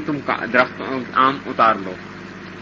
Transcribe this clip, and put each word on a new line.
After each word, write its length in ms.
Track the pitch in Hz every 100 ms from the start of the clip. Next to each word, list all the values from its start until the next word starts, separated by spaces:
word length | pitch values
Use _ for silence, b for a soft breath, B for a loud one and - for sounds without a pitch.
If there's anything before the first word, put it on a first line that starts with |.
| 156
تم 140 | 143 131
کا 100 | - 117
درخت، 280 | 123 123 - 107 131 113 -
آم 220 | 131 139 104
اتار 300 | 131 113 104
لو، 100 | 92 90 - - - - - -